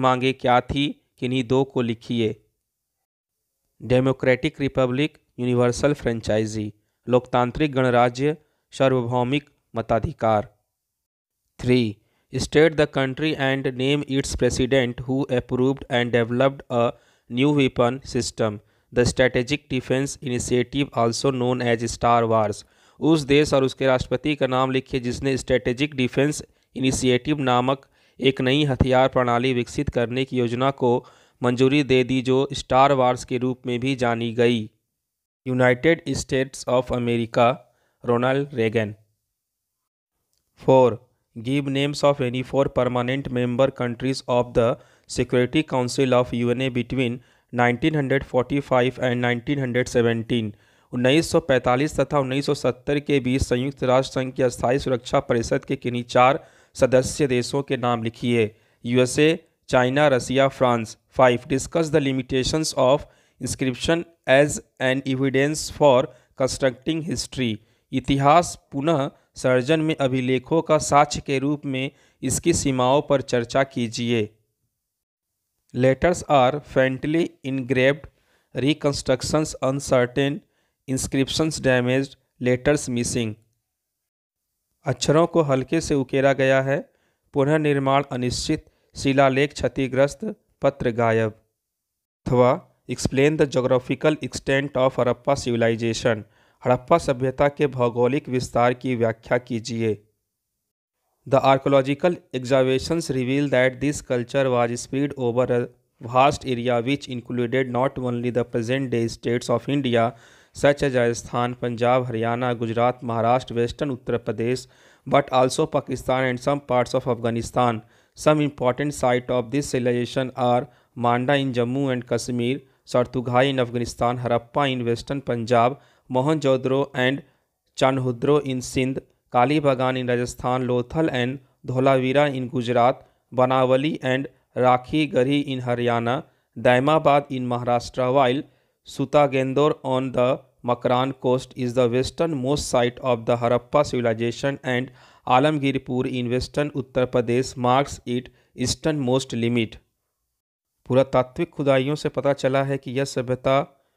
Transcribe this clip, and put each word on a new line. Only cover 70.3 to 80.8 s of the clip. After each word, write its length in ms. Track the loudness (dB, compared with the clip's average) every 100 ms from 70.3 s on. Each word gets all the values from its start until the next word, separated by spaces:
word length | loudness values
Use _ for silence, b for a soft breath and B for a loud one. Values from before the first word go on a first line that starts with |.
| -2 0 -2
का 160 | 2 0 2
साक्ष्य 320 | 2 2 -2 -4
के 140 | -2
रूप 260 | -2 -4 -4
में 240 | -6 -6 b b b
इसकी 300 | -6 -2 0
सीमाओं 480 | 0 0 0 2 2 2
पर 120 | -2
चर्चा 420 | 0 -4 0 -2 -2 -2
कीजिए। 500 | -6 -4 0 0 0 _ _ _ _ _ _ _ _ _ _ _ _ _ _
Letters 500 | 0 2 2 0 -2 2 4
are 180 | 4 0 -4 0
faintly 500 | 0 0 -2 -2 -2 -6 -8
engraved, 540 | -6 -2 2 2 2 -8 _ _ _ _ -4
reconstructions 1000 | -2 0 -2 -2 -2 -2 0 -2 -2 -4 -4
uncertain, 720 | -4 0 2 2 0 -2 -4 -12 _ _ _